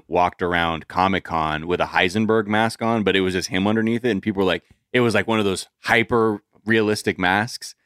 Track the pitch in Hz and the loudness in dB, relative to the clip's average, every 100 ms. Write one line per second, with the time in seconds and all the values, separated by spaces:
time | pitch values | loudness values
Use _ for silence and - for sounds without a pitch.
0 | - 87 90 - 90 87 85 80 - 90 | -2 0 0 0 -2 0 0 -4 -6 0
1 | 95 92 - 82 78 76 82 87 76 82 | 0 0 -2 -2 -2 -4 -4 -2 0 2
2 | 90 104 107 110 101 107 113 - 113 113 | 2 0 0 0 0 0 0 -2 -2 0
3 | 95 95 92 92 - 92 101 110 110 117 | 0 2 0 -2 -4 -2 0 0 0 -2
4 | 123 95 107 98 92 87 - _ _ 123 | -2 -2 -2 0 0 -2 -6 _ _ 0
5 | 120 101 98 110 101 92 - _ - 117 | 2 0 0 0 0 -2 -8 _ 0 0
6 | 113 120 113 104 - _ 107 113 104 107 | 2 2 0 -2 -10 _ 0 2 2 0
7 | - 92 90 101 117 - - - | -2 0 2 2 -2 -8 -16 -20